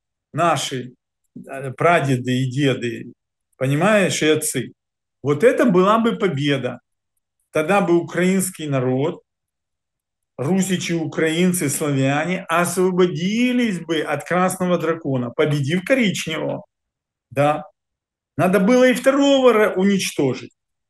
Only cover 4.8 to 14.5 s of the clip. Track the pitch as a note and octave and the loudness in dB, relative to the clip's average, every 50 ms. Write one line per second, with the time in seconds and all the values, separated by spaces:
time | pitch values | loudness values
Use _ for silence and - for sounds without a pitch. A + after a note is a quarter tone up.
4.8 | _ _ _ _ _ _ _ _ - C3+ D3 - C#4 C4 - C4 D4+ B3 E3+ F3+ | _ _ _ _ _ _ _ _ -4 -2 0 4 4 4 4 4 2 4 4 4
5.8 | F#3 G3+ A3 A3+ A3+ A#3 F#3+ F3 G3 F#3 D3 C3+ D3 C#3+ C#3+ B2+ A#2 B2 B2 - | 4 4 4 2 2 0 -2 0 -2 -2 -2 -2 -2 0 -2 -2 -2 -6 -8 -10
6.8 | _ _ _ _ _ _ _ _ _ _ _ _ _ _ - D#3 D#3 D#3+ G3 G3+ | _ _ _ _ _ _ _ _ _ _ _ _ _ _ -4 -2 0 2 2 2
7.8 | F#3 F3 E3+ E3+ D3+ C#3 - E3+ F3 F#3 F#3+ F#3+ F3+ F#3 - - D#3 D3+ C#3 C3 | 2 4 2 2 0 0 -2 0 0 2 2 0 -2 -4 -6 -8 -6 -4 -2 -2
8.8 | B2 B2+ B2+ C3 C#3 E3+ - - _ _ _ _ _ _ _ _ _ _ _ _ | 0 0 0 -2 -2 -4 -6 -8 _ _ _ _ _ _ _ _ _ _ _ _
9.8 | _ _ _ _ _ _ _ _ _ _ _ - B2 D3+ F#3 F#3+ F3 - F#3 E3+ | _ _ _ _ _ _ _ _ _ _ _ -8 -4 -2 0 0 0 0 -2 -4
10.8 | - - E3+ E3 D#3+ D3 - E3 D#3 D#3+ D#3+ E3+ F#3 F#3 F3 F3+ E3 C#3 - - | -4 -4 -4 -4 -4 -4 -4 -2 -2 0 0 2 2 2 0 0 -2 -4 -4 -2
11.8 | D#3+ D3 C#3 C3+ C3+ C3+ C#3 D3 D#3+ F3 F#3 F3+ - - E3 E3+ F3 F3 - F#3+ | -2 -2 0 0 0 0 0 -2 -2 -4 -4 -6 -4 -2 0 0 0 0 0 0
12.8 | F3+ F#3+ F3+ F3 F#3 F3 D3+ D3 F3 F#3+ G#3+ A#3 B3 B3+ B3 B3 A#3+ A3 F#3 E3 | 0 0 2 2 2 2 0 -2 -4 -4 -2 0 0 0 0 0 0 -2 -2 -4
13.8 | D#3+ D#3+ E3 D3+ - D#3+ D3+ - - - - C#3+ F#3 F#3 | -6 -4 -4 -4 -2 -4 -4 -6 -4 -4 -2 0 0 0